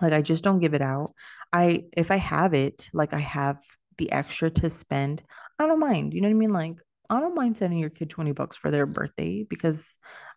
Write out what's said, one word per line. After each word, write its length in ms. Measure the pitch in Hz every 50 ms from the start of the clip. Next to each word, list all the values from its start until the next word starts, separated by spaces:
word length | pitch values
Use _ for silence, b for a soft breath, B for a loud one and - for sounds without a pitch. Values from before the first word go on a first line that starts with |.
Like, 120 | 180 165 156
I 80 | 151
just 220 | 147 143 165 165 165
don't 160 | 202 196 185
give 140 | 170 156 151
it 80 | 143
out. 320 | 139 135 131 139 151 - - B B B B B B B
I, 340 | - 175 175 175 170 - 170 - -
if 160 | 175 165 170
I 60 | 196
have 360 | 196 180 - 156 151 175 190 160
it, 360 | 139 135 143 - - - - -
like, 200 | 160 151 151 -
I 60 | 147
have 400 | 143 135 - 143 139 139 143 143 _ - - _ _ _ _
the 140 | - 165 -
extra 380 | - 139 143 - - - 165 160
to 200 | 160 - - 165
spend, 520 | 165 - - _ 143 139 139 139 147 156 - B B B B B B -
I 80 | 302
don't 120 | 311 320 311
mind, 340 | 302 285 226 156 143 147 156
you 80 | 175
know 60 | 190
what 80 | 208 220
I 20 |
mean? 120 | 220 220 214
Like, 260 | 208 175 160 165 165 170 _ _ _ _ _ _
I 100 | 214 247
don't 160 | 302 349 349
mind 220 | 320 262 240 220
sending 220 | - 208 180 170 165
your 100 | 160 156
kid 200 | 165 - 170 156
twenty 220 | - - 160 151
bucks 260 | 143 143 139 139 -
for 140 | - - 151
their 140 | 147 143 139
birthday 600 | 143 151 - - 147 - - 156 165 185 208 214
because 500 | - - - - 165 156 156 - - - _ B B B B B B B